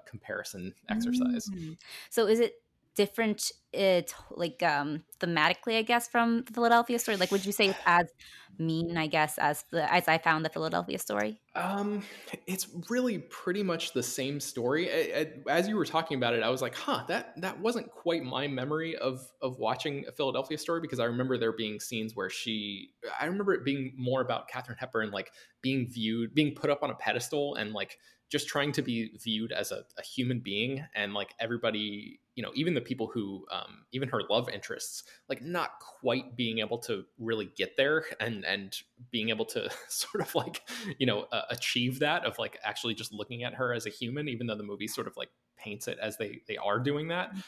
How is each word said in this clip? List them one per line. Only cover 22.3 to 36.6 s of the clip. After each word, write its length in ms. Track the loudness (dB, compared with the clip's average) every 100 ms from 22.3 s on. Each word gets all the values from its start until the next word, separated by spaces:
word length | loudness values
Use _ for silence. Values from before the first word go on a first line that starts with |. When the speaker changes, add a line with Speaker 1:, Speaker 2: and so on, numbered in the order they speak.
| -4 -4 -4 -4 -8 -12 _ -8 -4
Speaker 1:
I 60 | -2
remember 280 | 0 2
it 120 | 2 2
being 280 | 0 -2 -4
more 240 | 0 2
about 280 | 2 -2 -4
Katharine 280 | -10 -8 -10
Hepburn, 300 | -4 -2 -2
like, 220 | -2 -8 -12 -20 _
being 260 | -2 0 0
viewed, 460 | -2 0 0 0 4
being 180 | 2
put 160 | 2 0
up 140 | 0
on 80 | 0
a 40 | -2
pedestal 600 | 0 0 0 0 0 -2
and, 180 | -4
like, 240 | -4 -6 -10 -20 _ -4
just 180 | -4 -2
trying 240 | 0 0
to 100 | 0
be 340 | 0 0 -2 -6
viewed 300 | -4 -2 -2
as 200 | -2 -4
a, 120 | -6 -10 -14
a 60 |
human 380 | -8 -2 0 0
being, 440 | -2 -2 -2 -4 -6 -4
and, 180 | -2
like, 200 | -2 -6 -6
everybody, 800 | -4 0 0 0 -2 -6 -10 -16 _
you 80 | -8
know, 100 | -6 -2
even 180 | 0
the 80 | 0
people 300 | -2 -4 -4
who, 320 | -4 -4 -6 -8
um, 340 | -8 -8 -14 -10
even 180 | -6 -2
her 120 | -2 2
love 220 | 2 2
interests, 540 | -4 -8 -8 -8 -10 -14 -16 -10
like, 100 | -8
not 260 | -4 -4 -4 -6
quite 560 | -18 -4 0 0 -2 -2
being 220 | -2
able 220 | 0